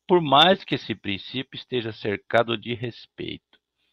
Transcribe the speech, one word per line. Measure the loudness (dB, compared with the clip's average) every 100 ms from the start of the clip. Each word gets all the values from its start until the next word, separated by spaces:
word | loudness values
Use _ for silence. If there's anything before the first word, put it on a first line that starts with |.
| 2
por | 2
mais | 6 6 6 4
que | 0
esse | -6 -6 -8
princípio | -6 -6 -6 -10 -10 -14
esteja | -6 -6 -4
cercado | -6 -4 -4 0 0 2 -2
de | -6
respeito. | -8 -8 -10 -16 -12 -10 -12 _ _ _ _ _